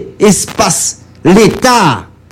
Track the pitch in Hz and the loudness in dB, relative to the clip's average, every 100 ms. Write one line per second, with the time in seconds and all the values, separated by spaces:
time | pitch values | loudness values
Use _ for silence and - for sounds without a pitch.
0 | - - 208 - - - 202 - - - | -2 -2 0 0 -4 -4 -4 -2 -6 -10
1 | - - 156 196 202 - 254 240 175 104 | -18 -6 2 4 2 2 0 2 2 -2
2 | 80 _ _ | -8 _ _